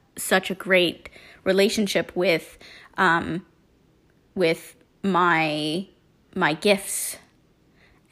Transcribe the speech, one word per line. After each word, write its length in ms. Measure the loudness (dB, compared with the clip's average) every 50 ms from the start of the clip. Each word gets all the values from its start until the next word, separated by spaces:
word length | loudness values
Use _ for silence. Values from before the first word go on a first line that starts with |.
| _ _ _
such 340 | -12 -2 0 0 0 0 -2
a 40 | -8
great 560 | -8 -2 2 2 2 2 0 -2 -8 -16 -20 -20 -20 -20 -20 -20 -6 _
relationship 680 | 0 2 4 2 2 2 0 -2 0 0 -2 -4 -2 -4
with, 420 | -2 0 2 0 0 -2 -8 -18 -20 -20 -20 -20 -20 -20 -10 _
um, 480 | 0 2 2 2 0 -2 -4 -8 -8 -10 _ _ _ _ _ _ _ _ _ _ _ _ _ _ _ _ _ _
with 400 | 0 0 0 0 -2 -6 -14 -20 _ _ _ _ _
my, 840 | -4 0 2 2 4 4 2 2 2 0 -2 -4 -4 -4 -4 -4 -6 -10 _ _ _ _ _ _ _ _ -4
my 200 | -2 0 0 0
gifts 640 | 0 2 2 2 2 -2 -6 -8 -8 -8 -10 -10 -14 -18 _ _ _ _ _ _ _ _ _ _ _ _ _ _ _ _ _